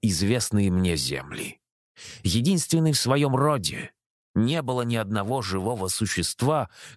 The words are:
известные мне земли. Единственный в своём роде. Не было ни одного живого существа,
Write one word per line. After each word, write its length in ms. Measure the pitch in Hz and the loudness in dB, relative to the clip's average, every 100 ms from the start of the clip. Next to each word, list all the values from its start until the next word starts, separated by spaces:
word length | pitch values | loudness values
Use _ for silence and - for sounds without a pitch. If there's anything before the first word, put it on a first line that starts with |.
известные 680 | 110 82 98 120 - 104 98 | -2 0 0 0 0 2 2
мне 240 | 92 90 82 | 2 2 0
земли. 640 | 65 67 - - 85 - _ _ _ - - - | -2 -6 -8 -10 -10 -12 _ _ _ -20 -20 -6
Единственный 680 | 95 113 143 180 - 165 160 | 0 2 4 2 2 2 4
в 40 | 139 | 2
своём 380 | 123 143 143 127 | 2 2 2 2
роде. 560 | 147 139 78 - - _ _ _ _ | 2 0 -2 -6 -12 _ _ _ _
Не 280 | 98 117 160 | 0 2 0
было 220 | 131 127 | 0 -2
ни 120 | 120 117 | 0 -2
одного 460 | 101 107 101 131 | 0 -2 -2 -2
живого 480 | 101 95 101 120 92 | -2 -2 -2 -2 -4
существа, 800 | - 104 - 82 - 127 151 107 - - | -2 -2 -2 -4 -2 0 0 -2 -10 -20